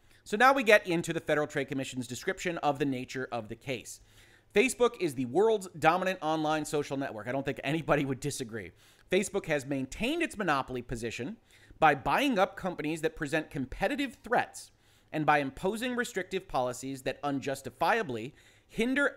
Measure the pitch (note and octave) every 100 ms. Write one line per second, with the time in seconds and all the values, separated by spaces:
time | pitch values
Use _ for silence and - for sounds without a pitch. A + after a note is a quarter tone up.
0 | _ - - G#3 C4 C#4 A3 G#3 F#3 E3+
1 | E3 E3 - D3+ D3 D3 C3+ C3+ B2+ B2+
2 | A#2+ A#2+ - F#3+ F3+ E3+ D3 C#3 C#3+ B2+
3 | B2+ C3 B2+ A#2+ G#2+ A2+ - A#2 - -
4 | - - - - _ G3+ B3+ - A#3+ A#3+
5 | F3 B2+ B2 D3 A3 G#3+ F#3 D#3 D#3 F3+
6 | F#3+ F#3+ D#3 D#3+ D3+ D#3 D3 D3 C#3 C#3
7 | C#3 G#2 G#2+ C3+ C#3 - C3 D#3+ D#3 D3
8 | C#3 B2+ C#3+ B2 A#2 A2 E2+ - - -
9 | - F#3 G3 G3 D#3+ D3 C3+ C#3 C3 -
10 | A#3 E4+ E4 - F3+ C#3 B2+ B2+ A#2+ A#2
11 | A2+ A2 C#3 A3+ _ - - - D#3 C#3+
12 | C#3 F3 C#4+ G3 F#3+ - F#3+ D#3+ D3+ D#3+
13 | D#3 - D3 D#3+ D#3 D3 B2 - G3+ C4+
14 | C4+ - G#3+ A3+ - - - _ _ _
15 | _ D#3 D3 D3 C3+ - F#3+ A3 B3 A#3+
16 | A#3 F#3 F3+ F#3+ - C#3+ B2 A#2+ C3+ C3+
17 | C3 - C#3+ C#3 C3 C3+ B2 - E3 A3+
18 | E3+ A#2 B2+ - - _ _ - A#3+ C4+
19 | C#4